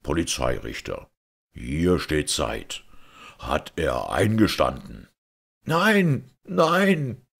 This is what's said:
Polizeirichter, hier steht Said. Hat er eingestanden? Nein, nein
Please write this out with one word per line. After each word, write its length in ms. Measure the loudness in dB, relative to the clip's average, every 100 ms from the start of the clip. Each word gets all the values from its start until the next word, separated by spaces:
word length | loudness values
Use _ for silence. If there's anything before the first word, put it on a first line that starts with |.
Polizeirichter, 1080 | -2 -2 -2 -2 -2 -2 -6 -12 -10 -10 -12 _ _ _ _
hier 460 | -14 -6 0 2 2
steht 320 | 2 -2 0
Said. 540 | -2 -2 -4 -8 -14 -14 -20 -20 -20 -20 -14
Hat 340 | -4 -4 -4 -4
er 340 | -2 -2 -2
eingestanden? 1000 | 0 2 4 2 4 0 -2 -12 -18 -20 _ _ _ _ _
Nein, 680 | -2 2 4 4 4 2 -2 _
nein 800 | -8 2 4 4 4 2 0 -8 _